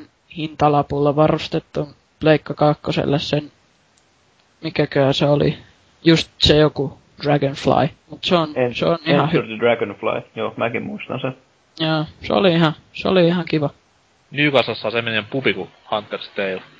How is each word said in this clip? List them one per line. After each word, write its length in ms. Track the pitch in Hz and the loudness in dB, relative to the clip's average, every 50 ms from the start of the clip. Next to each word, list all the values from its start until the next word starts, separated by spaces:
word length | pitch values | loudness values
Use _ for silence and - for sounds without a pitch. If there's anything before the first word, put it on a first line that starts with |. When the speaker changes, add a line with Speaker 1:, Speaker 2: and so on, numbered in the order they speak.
| 156 _ _ _ _ _ - | -8 _ _ _ _ _ -12
Speaker 1:
hintalapulla 760 | 170 151 156 151 - 147 151 147 143 143 - 143 143 147 147 135 | -10 -10 -8 -2 0 2 2 2 2 0 -2 -2 0 0 0 2
varustettu 760 | 151 156 156 156 156 - - - 160 - _ - 147 151 143 - _ _ _ _ - | 2 2 2 2 -2 -4 -6 -6 -6 -6 _ -8 -8 -8 -8 -10 _ _ _ _ -2
Pleikka 340 | 143 156 151 143 - - 147 | 2 2 2 2 0 -6 -2
kakkoselle 680 | - 151 151 151 - - - 165 165 - 139 143 151 | 2 2 2 2 0 -4 -4 -2 -2 0 0 -2 -2
sen, 320 | - - 143 151 151 - _ _ _ _ _ _ _ _ _ _ _ _ _ _ _ _ _ _ _ _ _ - | -2 -2 -4 -4 -4 -6 _ _ _ _ _ _ _ _ _ _ _ _ _ _ _ _ _ _ _ _ _ -12
mikäköhän 520 | - 160 - - 147 - - 147 135 131 139 | -10 -8 -4 -2 -4 0 0 2 2 2 2
se 120 | - 147 | 2 2
oli, 320 | 143 147 143 151 147 - - - _ _ _ _ _ _ _ - | 2 2 2 2 0 -2 -4 -12 _ _ _ _ _ _ _ 2
just 280 | 165 165 156 - - _ | 4 4 4 2 -6 _
se 180 | - - - 151 | 0 4 4 6
joku 400 | 151 151 147 - 147 135 - - - _ _ _ - - | 6 4 4 2 -2 -6 -6 -8 -14 _ _ _ -6 -2
Dragonfly, 680 | 143 147 143 139 139 143 - - 135 - - - 165 - _ _ - | 0 0 2 0 -2 -4 -2 0 2 2 2 2 0 -4 _ _ -20
mut 140 | 151 147 - | -16 -8 -2
se 120 | - 185 | 0 0
on, 180 | 170 160 151 147 | 0 0 0 -2
Speaker 2:
En-, 200 | 127 123 123 113 | -2 -2 -2 -2
Speaker 1:
se 100 | - 170 | -2 0
on 140 | 165 170 165 - | 0 0 0 0
ihan 200 | 160 160 - 147 | 0 2 2 2
Speaker 2:
Enter 160 | 156 170 139 110 | 2 0 -2 -2
Speaker 1:
hy- 40 | |
Speaker 2:
the 120 | 110 110 107 | -2 -6 0
Dragonfly, 680 | 117 117 117 - 113 101 98 - 110 107 - - - _ - | 2 2 2 0 -2 -6 -6 -6 -4 -4 -4 -4 -8 _ -10
joo, 180 | 113 107 107 107 | -8 -8 -8 -6
mäkin 260 | 117 113 117 123 113 110 | -4 -4 -4 -4 -6 -8
muistan 360 | - 208 - - - - 131 | -8 -10 -12 -10 -10 -8 -6
sen. 160 | 139 131 131 - _ _ _ _ _ _ - - | -6 -8 -8 -10 _ _ _ _ _ _ -8 -6
Speaker 1:
Joo, 260 | 160 156 160 156 156 - - - | -4 -2 -2 -2 -4 -6 -10 -12
se 120 | - - - | -4 0 0
oli 200 | 202 202 185 165 | 2 4 4 4
ihan, 200 | 170 170 151 160 - _ _ - | 4 2 2 0 -4 _ _ -14
se 140 | - - | -6 -2
oli 200 | 202 190 185 170 | 0 2 4 4
ihan 180 | 170 175 180 165 | 2 2 0 -2
kiva. 240 | - - 156 143 143 - _ _ _ _ _ _ _ _ _ _ - | -2 -2 -2 -2 -4 -6 _ _ _ _ _ _ _ _ _ _ -10
Speaker 3:
Newcastlessa 560 | 143 139 147 151 135 123 113 120 110 - - | -2 0 0 2 2 2 2 0 -4 -6 -6
on 40 | 107 | -4
se 100 | 113 117 | -4 -2
menee 200 | 117 117 113 107 104 - | -4 -2 -4 -4 -4 -4
pubi 240 | - 135 127 117 98 | -6 -2 0 0 -2
kuin 160 | 95 90 - _ _ _ | -2 -6 -12 _ _ _
Hunter's 440 | - 113 107 101 - 104 - - - - | -6 -6 -6 -6 -8 -12 -12 -12 -10 -8
Tale. 260 | - 98 95 92 92 - - _ | -6 -4 -4 -6 -8 -10 -16 _